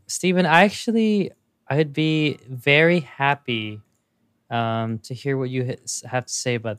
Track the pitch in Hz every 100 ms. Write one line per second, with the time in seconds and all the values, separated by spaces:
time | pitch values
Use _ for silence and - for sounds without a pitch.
0 | - - 180 180 175 165 202 - - 226
1 | 220 208 175 - _ _ - 139 151 139
2 | 156 156 151 - 123 127 139 143 165 175
3 | 135 - 139 139 - 113 107 107 - _
4 | _ _ _ _ - 117 117 113 113 113
5 | - 127 143 135 127 127 123 - - -
6 | 120 127 - - 127 120 113